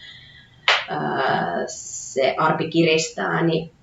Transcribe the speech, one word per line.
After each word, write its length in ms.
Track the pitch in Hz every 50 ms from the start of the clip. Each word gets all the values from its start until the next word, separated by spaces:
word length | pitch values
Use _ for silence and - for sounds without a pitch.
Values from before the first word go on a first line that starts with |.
| - - - - - - - - - - _ - - - - - - -
ää, 760 | 147 76 76 151 147 139 - 135 - - - 170 170 - -
se 680 | - - - - - - - - - - 135 131 139 - -
arpi 300 | 156 160 165 160 160 -
kiristää, 760 | - 165 165 160 160 160 - - - - 196 185 170 165
niin 280 | 170 165 160 - 165 - - _